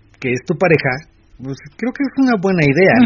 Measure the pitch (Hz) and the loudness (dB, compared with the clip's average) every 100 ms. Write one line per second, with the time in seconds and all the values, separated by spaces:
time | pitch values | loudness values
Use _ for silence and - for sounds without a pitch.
0 | _ - 127 123 - 160 180 151 135 131 | _ -8 -6 -4 -4 -2 2 2 0 -6
1 | - _ _ - 131 135 - - 240 - | -12 _ _ -16 -14 -14 -16 -10 -8 -6
2 | 269 - 262 220 190 185 143 139 190 233 | -6 -2 0 0 0 0 2 2 4 4